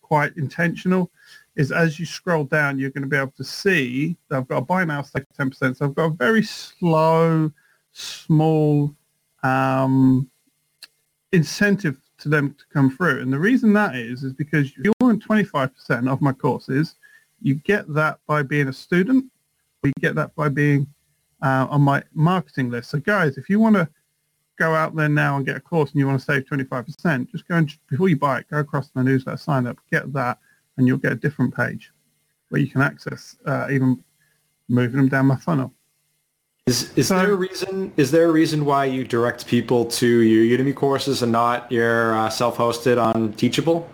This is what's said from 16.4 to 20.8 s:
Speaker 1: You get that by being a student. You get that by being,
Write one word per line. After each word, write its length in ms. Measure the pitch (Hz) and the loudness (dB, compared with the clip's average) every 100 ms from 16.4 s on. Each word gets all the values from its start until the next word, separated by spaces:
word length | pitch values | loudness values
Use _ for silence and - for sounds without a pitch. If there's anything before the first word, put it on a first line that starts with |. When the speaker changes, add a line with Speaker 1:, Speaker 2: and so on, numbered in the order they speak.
| 143 113 - 135 156 _ _ _ _ _ | -2 -4 -4 -2 -2 _ _ _ _ _
Speaker 1:
You 140 | 143 143 | -2 -2
get 360 | - 208 - | 0 -2 -2
that 260 | 147 156 143 - | -2 -2 -4 -2
by 140 | 151 | -2
being 260 | 135 147 135 | 0 -2 -2
a 40 | |
student. 520 | 131 - 180 190 262 262 _ _ _ _ _ | -6 -2 0 4 2 0 _ _ _ _ _
You 80 | 139 - | -4 -2
get 160 | 156 147 | -2 -2
that 180 | 143 - | -4 -4
by 140 | 151 | -2
being, 380 | 143 147 143 | 0 2 2